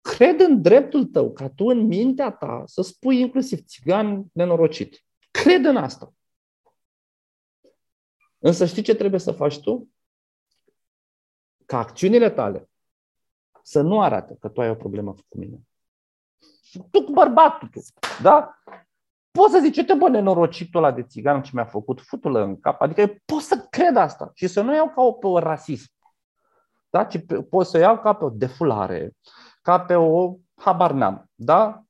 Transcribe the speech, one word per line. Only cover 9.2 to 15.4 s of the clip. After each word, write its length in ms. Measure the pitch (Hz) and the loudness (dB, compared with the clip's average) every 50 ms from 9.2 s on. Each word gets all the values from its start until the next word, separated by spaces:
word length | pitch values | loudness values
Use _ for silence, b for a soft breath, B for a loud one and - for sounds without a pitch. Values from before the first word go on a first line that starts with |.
| 175 175 | -4 -6
faci 280 | 165 - 143 147 143 - | -6 -2 -4 -4 -4 -4
tu? 300 | - 202 233 247 220 _ _ _ _ _ _ _ _ _ _ _ _ _ _ _ _ _ _ _ _ _ _ _ _ _ _ _ _ _ _ _ _ _ _ _ _ | -6 -6 -6 -6 -8 _ _ _ _ _ _ _ _ _ _ _ _ _ _ _ _ _ _ _ _ _ _ _ _ _ _ _ _ _ _ _ _ _ _ _ _
Ca 120 | _ 131 | _ -6
acțiunile 520 | 123 113 - - - 185 190 226 240 233 208 | -6 -6 -8 -8 -4 0 2 4 4 2 2
tale 400 | - - 117 101 95 - - _ _ _ _ _ _ _ _ _ _ _ _ _ _ _ _ _ _ _ | 0 -2 -4 -4 -6 -10 -14 _ _ _ _ _ _ _ _ _ _ _ _ _ _ _ _ _ _ _
să 200 | _ - - 151 | _ -4 -2 -2
nu 200 | 143 165 202 214 | 0 0 0 0
arate 360 | 196 151 117 95 - - - _ | 0 0 -2 -4 -8 -12 -20 _
că 100 | - 107 | -18 -12
tu 120 | - - | -6 -4
ai 80 | 120 113 | -4 -4
o 60 | 110 | -4
problemă 380 | 110 - 101 98 104 104 101 98 | -6 -10 -10 -10 -10 -10 -12 -14
cu 240 | _ _ _ - | _ _ _ -18
mine. 240 | - | -16